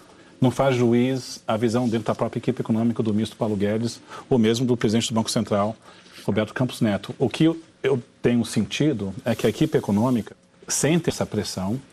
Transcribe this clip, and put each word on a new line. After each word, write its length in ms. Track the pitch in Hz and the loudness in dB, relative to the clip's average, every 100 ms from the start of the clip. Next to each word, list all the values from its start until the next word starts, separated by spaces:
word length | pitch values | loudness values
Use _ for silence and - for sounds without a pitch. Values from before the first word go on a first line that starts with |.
| - - - - | -20 -20 -14 0
não 120 | 127 | 0
faz 240 | 120 135 123 | 2 2 4
juiz 680 | 120 120 127 131 - - - | 4 4 2 0 -6 -12 -4
à 100 | 113 | 0
visão 320 | 120 117 127 | 2 2 0
dentro 160 | 113 113 | -2 -2
da 80 | |
própria 240 | 107 117 120 | -2 -2 -2
equipe 240 | - 120 | -4 -4
econômica 400 | 123 110 117 113 | 0 0 0 0
do 100 | 110 | 0
ministro 240 | 104 110 - | 0 -2 -4
Paulo 200 | 110 107 | -4 0
Guedes 440 | 101 110 117 - - - - | 0 0 -4 -8 -16 -12 0
ou 80 | 131 | 2
mesmo 260 | 110 117 | 4 2
do 140 | 127 120 | 0 0
presidente 300 | 117 113 - | 2 2 0
do 80 | 113 | -2
Banco 160 | 113 | -2
Central, 440 | 123 104 104 104 110 - - - - | -2 0 0 0 -4 -16 -20 -20 -10
Roberto 300 | - 104 107 | -4 -2 -2
Campos 280 | - 127 - | -2 -4 0
Neto. 340 | 117 98 - - | 0 0 -4 -2
O 100 | 123 | -2
que 180 | - 160 | 2 2
eu, 140 | 165 - _ | 2 -8 _
eu 180 | 131 135 - _ | -2 -2 -4 _
tenho 240 | 123 120 110 | 0 2 0
sentido 680 | 120 101 - 147 123 98 92 - | -2 -2 0 0 0 -4 -6 -4
é 80 | |
que 140 | 110 117 | 0 0
a 20 | |
equipe 260 | - 151 139 | 0 0 0
econômica 600 | - 101 123 123 98 - _ _ - | 2 2 2 0 -2 -12 _ _ -6
sente 420 | - 139 170 - | -2 2 2 0
essa 160 | - 95 | -2 -4
pressão, 540 | 107 92 - 95 127 - | -4 -4 -4 -4 -4 -8